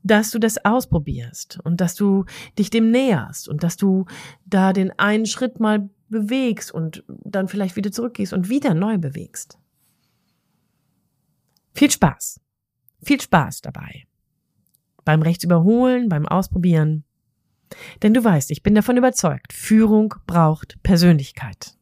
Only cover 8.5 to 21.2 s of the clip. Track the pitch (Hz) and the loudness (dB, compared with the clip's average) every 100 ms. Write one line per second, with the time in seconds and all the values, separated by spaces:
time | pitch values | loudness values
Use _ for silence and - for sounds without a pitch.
8.5 | 269 277 160 202 214 151 147 170 - - | -2 0 0 0 -2 -4 -10 -14 -16 -18
9.5 | _ _ _ _ _ _ _ _ _ _ | _ _ _ _ _ _ _ _ _ _
10.5 | _ _ _ _ _ _ _ _ _ _ | _ _ _ _ _ _ _ _ _ _
11.5 | _ _ - 277 - 160 - - - _ | _ _ 0 2 4 0 0 -14 -16 _
12.5 | _ _ _ _ _ - 277 - 175 135 | _ _ _ _ _ -4 -4 2 0 0
13.5 | - - - - - _ _ _ _ _ | -8 -14 -14 -16 -18 _ _ _ _ _
14.5 | _ _ _ _ _ - 156 160 170 175 | _ _ _ _ _ 0 0 2 -2 0
15.5 | 170 175 233 254 247 240 151 156 185 185 | 2 4 4 2 2 0 -2 0 -2 -2
16.5 | 180 180 160 156 156 - _ _ _ _ | -2 2 2 2 -2 -8 _ _ _ _
17.5 | _ _ - - - 208 233 226 160 - | _ _ -20 -20 -2 2 4 4 2 0
18.5 | 147 - 208 208 247 254 247 175 135 - | -4 2 2 4 2 2 2 -2 -2 -10
19.5 | - - 220 220 214 214 - - 170 160 | -14 2 4 6 4 2 -4 -2 2 4
20.5 | 156 - - - 175 175 156 | 2 -8 -4 2 4 6 4